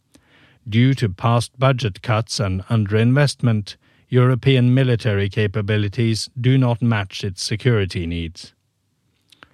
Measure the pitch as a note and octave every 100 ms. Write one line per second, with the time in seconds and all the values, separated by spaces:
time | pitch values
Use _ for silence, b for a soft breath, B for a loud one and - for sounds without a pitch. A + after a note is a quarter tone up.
0 | _ b b b b b - G#2+ C3 C3+
1 | A2+ F#2 A#2+ A#2+ - - C3+ C3 G#2+ F2+
2 | - G#2+ A#2+ - G2+ F#2 - A2+ G2 G#2+
3 | A#2 C3+ C#3+ - B2 A2 G2+ - b b
4 | b B2 B2+ B2+ - C3+ B2 B2+ C3 A#2
5 | A#2+ G2 G2 A2 G#2 G#2 G2+ G#2+ G#2 G2
6 | A#2 A2 - - B2 C3+ B2 A#2+ A#2+ A2
7 | F#2+ - G#2 F#2 - G#2+ B2+ A2+ F#2+ F#2
8 | E2 E2+ E2 - - _ _ _ _ _
9 | _ _ _ b b